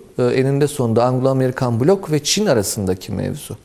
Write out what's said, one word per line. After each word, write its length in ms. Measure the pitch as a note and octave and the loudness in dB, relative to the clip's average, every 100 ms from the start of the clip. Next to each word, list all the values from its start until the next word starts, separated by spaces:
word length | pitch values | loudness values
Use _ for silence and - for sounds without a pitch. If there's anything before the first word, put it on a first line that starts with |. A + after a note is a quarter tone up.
| - - | -10 -2
e, 40 | |
eninde 460 | B2 A#2+ C3 C#3 D3 | 0 2 2 2 0
sonunda 360 | - A#2 A2+ | 0 0 2
Anglo-Amerikan 760 | B2 B2+ C3 C3+ B2+ B2 B2 A2+ | 2 2 2 2 0 0 -2 0
blok 300 | C#3+ G3 F#3 | 2 2 0
ve 120 | D3+ | -4
Çin 220 | D3 G3 G#3 | -2 0 2
arasındaki 680 | A#2+ G2 - F#2+ F#2+ - | 2 0 -2 -2 -4 -6
mevzu. 440 | F#2+ F#2+ G2 - G#2 | -6 -6 -6 -12 -16